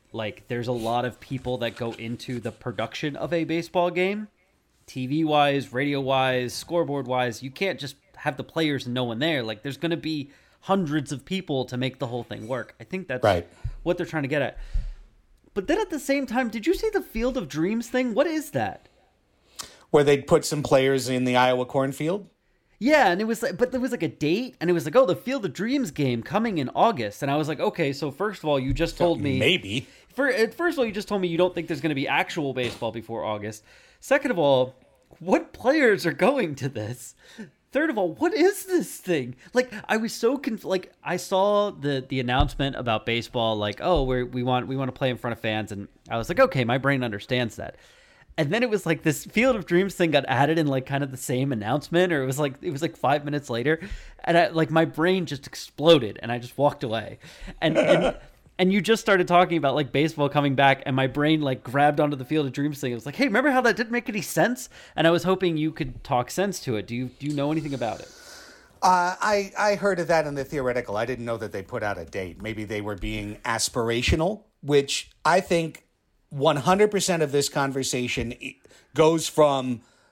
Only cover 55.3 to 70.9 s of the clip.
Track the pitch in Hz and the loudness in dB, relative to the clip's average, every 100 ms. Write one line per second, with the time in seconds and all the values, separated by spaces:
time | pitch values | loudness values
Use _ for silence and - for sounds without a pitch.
55.3 | 139 - - - - 156 156 107 - 117 | -8 -12 -16 -14 2 8 8 6 -6 -4
56.3 | 120 120 - 143 - 123 110 107 110 - | -4 -4 2 2 2 -4 -4 -6 -12 -20
57.3 | - - - 214 320 - 170 233 - - | -18 -16 -2 0 4 6 6 4 -2 -12
58.3 | - _ - 185 208 175 220 - 190 175 | -20 _ 0 2 2 2 2 4 4 6
59.3 | 175 180 170 139 135 139 139 156 147 143 | 4 4 2 2 0 0 0 0 0 0
60.3 | 147 143 135 139 135 - 131 131 135 151 | 2 2 6 6 4 0 0 0 2 2
61.3 | 156 139 127 - 139 147 147 147 139 127 | 2 0 -4 -2 2 4 4 0 0 -2
62.3 | 156 139 123 147 139 131 117 147 143 269 | 0 0 -2 -4 -2 -6 -6 -6 -2 0
63.3 | 208 285 254 - 196 233 240 - 202 - | 2 2 4 2 2 -2 -4 -4 -6 -4
64.3 | 160 208 247 - - - - 165 170 180 | 0 2 0 -8 -18 -10 2 4 4 2
65.3 | 185 180 156 156 156 135 120 - 123 123 | 0 0 0 -2 -4 -8 -8 -2 -2 0
66.3 | - 202 - 143 107 95 117 127 - 143 | -2 -2 -4 -4 -4 -4 -6 -8 -8 -6
67.3 | 147 143 156 143 131 113 - - - - | -2 -2 -2 -4 -4 -4 -6 -12 -20 -20
68.3 | - - - _ - 190 180 175 185 208 | -20 -20 -20 _ 0 4 4 2 -2 0
69.3 | 208 196 - 208 196 196 180 160 165 151 | 0 -2 -2 0 2 0 0 0 0 0
70.3 | 139 131 151 127 123 120 | -4 -6 -4 -2 -2 -4